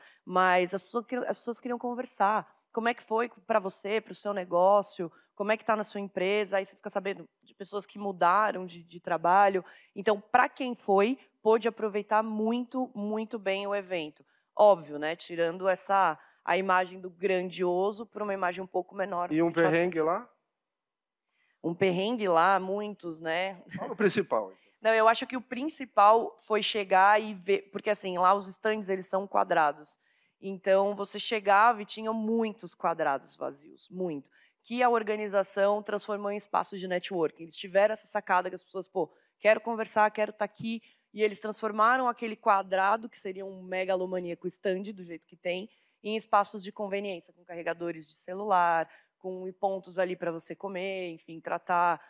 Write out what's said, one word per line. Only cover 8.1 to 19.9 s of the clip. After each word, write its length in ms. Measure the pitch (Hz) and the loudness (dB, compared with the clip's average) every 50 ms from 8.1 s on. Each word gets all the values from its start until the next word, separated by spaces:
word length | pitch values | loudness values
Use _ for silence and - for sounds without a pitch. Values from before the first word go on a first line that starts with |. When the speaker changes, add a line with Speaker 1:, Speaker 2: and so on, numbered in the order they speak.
| 190 175 180 170 180 202 214 208 185 185 185 | -2 2 2 4 4 4 2 2 0 -4 -8
Speaker 1:
de, 200 | 180 170 175 165 | -10 -12 -16 -20
de 160 | - - 175 | -20 -20 -14
trabalho. 640 | - 185 175 160 160 170 180 196 202 196 196 185 175 - - - _ _ _ | -6 -4 -4 0 2 4 6 6 6 6 4 2 -2 -6 -12 -20 _ _ _
Então, 260 | - 185 - 208 202 | -4 0 0 0 0
pra 280 | - _ - 247 254 - | 0 _ 2 2 2 2
quem 280 | - - 277 247 240 | -2 -4 -6 -6 -6
foi, 420 | - - - 196 196 202 233 269 - _ _ _ _ - | -6 0 2 4 4 4 4 2 -2 _ _ _ _ 2
pôde 240 | 220 220 233 214 | 4 4 4 4
aproveitar 560 | 233 220 - 214 214 190 208 208 208 214 214 220 | 0 -2 -2 -4 -4 -2 -4 -2 0 0 0 2
muito, 680 | 226 214 214 220 214 233 240 247 240 - 262 254 254 - | 0 -2 -2 0 0 0 -2 -4 -4 -4 -4 -4 -4 -6
muito 460 | 208 202 208 214 220 220 214 - 220 | -8 -6 -4 -4 -4 -6 -6 -8 -6
bem 260 | 190 190 190 196 202 | -4 -2 -2 -2 -2
o 80 | 202 202 | -4 -4
evento. 500 | 202 190 180 185 175 156 151 147 _ _ _ _ _ _ _ _ | -4 -4 -4 -4 -6 -6 -6 -10 _ _ _ _ _ _ _ _
Óbvio, 460 | - 208 208 196 170 156 143 147 147 | 6 8 8 8 6 2 -4 -8 -6
né? 160 | 151 156 170 | -4 -4 -6
Tirando 520 | 175 - - 175 165 170 165 165 185 180 190 | -6 -8 -8 -2 -2 -2 -2 -2 0 0 0
essa 480 | 185 180 - - 196 196 190 170 156 - - _ _ _ _ | 0 0 0 0 2 4 4 2 2 -2 -8 _ _ _ _
a 140 | - 170 185 | -2 0 0
imagem 420 | 190 196 185 185 185 175 185 190 | 2 2 2 2 2 0 -6 -12
do 80 | 180 185 | -14 -16
grandioso 960 | 175 170 175 196 185 185 180 185 165 170 180 180 175 180 190 202 220 208 233 | -10 _ -2 0 0 0 -2 -4 -4 -2 -2 0 0 0 0 -2 -4 -6 -10
pra 180 | - - 208 208 | -14 -10 -8 -6
uma 120 | 208 196 | -6 -4
imagem 280 | 196 185 175 180 180 190 | -2 -2 -2 -4 -4 -8
um 40 | |
pouco 280 | 180 - 185 180 - - | -6 -6 -6 -6 -6 -6
menor 380 | 202 190 190 185 175 175 175 156 | -6 -6 -4 -4 -4 -4 -2 0
Speaker 2:
E 80 | 156 | 2
um 80 | 170 170 | 2 2
Speaker 1:
que 60 | 165 | 2
tinha 160 | 170 165 160 | 2 2 4
Speaker 2:
perrengue 280 | 156 170 175 180 | 4 2 2 0